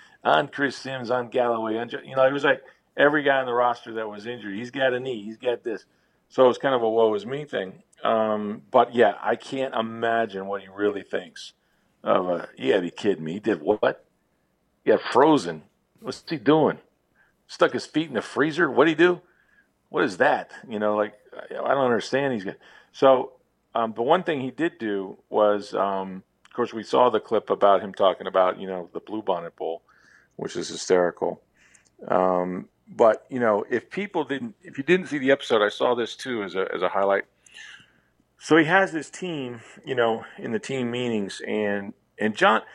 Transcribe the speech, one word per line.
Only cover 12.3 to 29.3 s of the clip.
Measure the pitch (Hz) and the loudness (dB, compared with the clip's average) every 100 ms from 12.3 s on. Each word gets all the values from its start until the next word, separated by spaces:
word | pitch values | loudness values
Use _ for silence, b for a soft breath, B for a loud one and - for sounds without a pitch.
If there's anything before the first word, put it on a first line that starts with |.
| 87 - - | -4 -6 -6
"You | 127 | 0
gotta | 107 | 0
be | 87 | 0
kidding | - 104 80 | -4 -2 -2
me. | 78 | -4
He | 95 | -4
did | 113 90 | -2 -2
what? | 76 107 127 - _ _ _ _ _ _ _ _ | 0 0 0 -2 _ _ _ _ _ _ _ _
He | - | 2
got | 104 | 2
frozen. | - 117 151 143 85 78 - _ _ _ | 4 4 6 4 0 -8 -14 _ _ _
What's | 123 - - | -12 -12 -8
he | 156 | -2
doing? | 107 156 127 - _ _ _ _ _ _ _ | 4 4 4 0 _ _ _ _ _ _ _
Stuck | - 170 | 0 0
his | 117 - | 0 -4
feet | 156 160 | -4 -2
in | 117 | -6
the | |
freezer? | - 110 151 151 160 | -4 0 0 2 0
What'd | 117 160 | 4 4
he | 151 | 6
do? | 175 175 _ _ _ _ _ _ _ | 4 4 _ _ _ _ _ _ _
What | 160 | -2
is | 147 90 | -2 2
that?" | 139 117 90 - - | 2 2 -4 -18 -10
You | 107 | -2
know, | 107 104 | 0 0
like, | 107 - - | -2 -4 -20
I, | - - - | -20 -14 -6
I | 131 | 0
don't | 135 127 | 2 2
understand. | 113 - 131 139 | 0 0 -2 0
He's | 117 | -2
got, | 92 - b b b | -6 -12 b b b
so, | - 135 127 - _ _ _ _ 117 | 4 6 6 2 _ _ _ _ -4
um, | 113 110 | -4 -2
the | |
one | 123 180 | 2 2
thing | 175 147 | 2 -4
he | 127 | -6
did | 117 165 165 | -4 -6 -4
do | 113 101 95 - - | -4 -4 -6 -12 -4
was, | 110 107 104 101 | 2 4 2 -2
um, | 104 98 98 95 95 _ _ - | -2 -2 -2 -8 -12 _ _ -12
of | |
course, | - 117 | -6 -4
we | 113 | -4
saw | 101 131 123 | -2 2 4
the | 107 | 2
clip | - 107 - | 0 -2 0
about | 92 101 98 | 2 4 4
him | 101 | 2
talking | - 95 87 95 | 2 2 2 0
about, | 95 92 92 | 2 2 0
you | 95 | -6
know, | 92 82 | -8 -8
the | 85 | -14
Blue | - 107 | -10 -8
Bonnet | 101 | -2